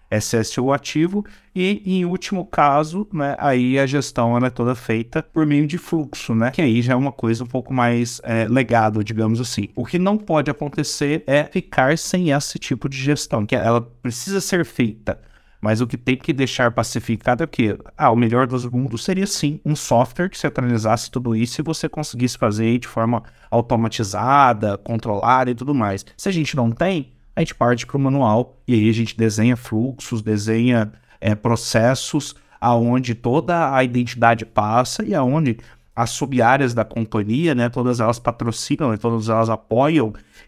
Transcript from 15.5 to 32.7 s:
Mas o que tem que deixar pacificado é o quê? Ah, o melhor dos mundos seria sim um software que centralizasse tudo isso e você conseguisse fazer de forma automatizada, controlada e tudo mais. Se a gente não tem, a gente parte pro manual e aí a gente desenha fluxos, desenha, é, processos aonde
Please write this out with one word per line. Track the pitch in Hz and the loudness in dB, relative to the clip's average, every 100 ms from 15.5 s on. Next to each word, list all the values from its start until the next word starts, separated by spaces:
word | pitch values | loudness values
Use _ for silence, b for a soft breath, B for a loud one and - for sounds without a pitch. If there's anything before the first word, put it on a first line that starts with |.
| b | b
Mas | 107 110 | 0 0
o | 120 | 0
que | 123 | -2
tem | - 127 | -2 -2
que | - | -2
deixar | 135 127 - 120 | -2 -2 2 0
pacificado | 120 113 120 - 110 - 143 | 0 -4 -6 -4 -2 0 0
é | 160 | -2
o | |
quê? | - 110 - - - | 0 0 0 -10 0
Ah, | 143 | 2
o | 117 | 4
melhor | 117 120 131 | 4 2 0
dos | 127 | -2
mundos | 123 123 131 113 | -4 -4 -4 -4
seria | - 185 202 | -2 -2 -2
sim | - 147 151 - | -2 -4 -2 -4
um | 151 | -4
software | - 120 131 - 180 | 0 2 2 -2 -4
que | - | -2
centralizasse | 147 135 123 117 107 117 - | -4 -2 0 0 0 -2 -2
tudo | 127 120 113 | -6 -2 0
isso | 120 - | -2 -4
e | |
você | 147 160 160 | -4 -4 -4
conseguisse | - 147 120 123 - | -6 -8 -2 -4 0
fazer | 117 107 113 120 | -2 0 0 0
de | - | -2
forma | 113 113 117 b b b | -2 0 -2 b b b
automatizada, | 117 120 117 113 - 101 101 120 143 131 107 104 101 | -2 2 0 0 -2 -4 -2 2 6 6 4 -2 -4
controlada | - 113 117 101 117 131 123 | -6 -6 -4 0 2 4 2
e | 123 | -2
tudo | 135 | -2
mais. | 143 104 98 - - | 0 0 -2 -8 -8
Se | 202 | -4
a | |
gente | 175 143 139 | -2 -2 0
não | 117 | 0
tem, | 113 180 175 131 _ - - | 0 0 -2 -6 _ -10 -4
a | |
gente | 160 - | -4 0
parte | 120 120 123 | 0 0 -2
pro | 143 | -2
manual | 135 139 117 110 123 - - | 0 2 4 2 0 -8 0
e | 117 | 4
aí | 110 | 4
a | |
gente | 113 113 - | 2 -2 0
desenha | 113 104 117 120 | 0 2 2 2
fluxos, | - 110 131 123 - 113 | -2 -2 -2 -6 -6 -6
desenha, | 110 107 107 113 123 120 107 b b b | -2 -2 0 2 2 2 0 b b b
é, | - | -2
processos | 104 123 113 - 113 117 131 - 151 - - b b | 0 0 -2 0 2 2 2 -2 -4 -4 -14 b b
aonde | 117 | 2